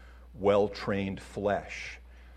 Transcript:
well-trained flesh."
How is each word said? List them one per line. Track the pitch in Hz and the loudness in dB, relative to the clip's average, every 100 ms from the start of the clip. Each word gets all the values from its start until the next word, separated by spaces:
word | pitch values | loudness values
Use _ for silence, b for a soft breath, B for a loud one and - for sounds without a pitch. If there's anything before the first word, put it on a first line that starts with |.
| b b b - | b b b 0
well-trained | 98 101 101 - - 98 98 95 | 4 6 4 0 -4 -2 -2 -6
flesh." | - 107 101 90 - - - - b b b | -10 -2 0 0 -2 -10 -12 -14 b b b